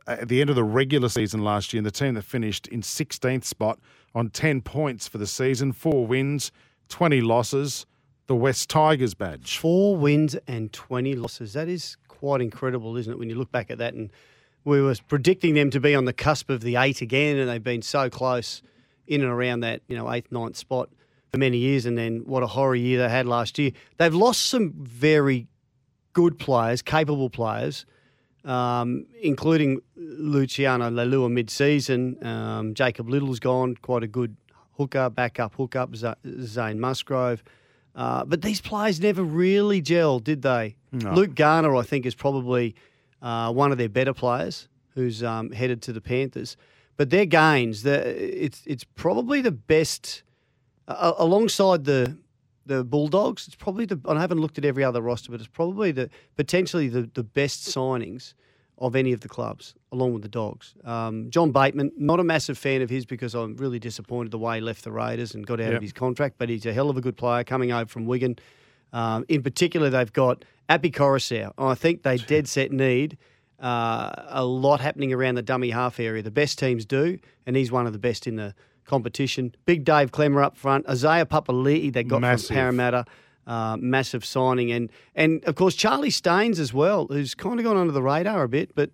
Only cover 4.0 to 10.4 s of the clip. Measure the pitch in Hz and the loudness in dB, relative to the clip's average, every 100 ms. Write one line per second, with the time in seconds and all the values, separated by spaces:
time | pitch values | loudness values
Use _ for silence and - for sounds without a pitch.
4 | _ 117 113 - 156 135 - 139 147 113 | _ -4 -4 0 0 0 -4 -4 -4 -4
5 | - 107 101 - 131 123 135 - 160 143 | -10 -8 -6 -2 0 0 -2 -2 0 2
6 | 113 131 139 143 - - _ _ _ - | 2 0 0 -4 -6 -12 _ _ _ 0
7 | 170 135 113 117 120 139 143 - - _ | 2 4 4 2 2 -2 -2 -6 -12 _
8 | _ _ - 123 131 - - 160 156 143 | _ _ -2 2 2 0 0 4 6 4
9 | 120 - 92 76 - - 165 180 202 180 | 0 -2 -8 -8 -8 -2 2 4 4 4
10 | 147 147 151 135 | 4 4 2 -2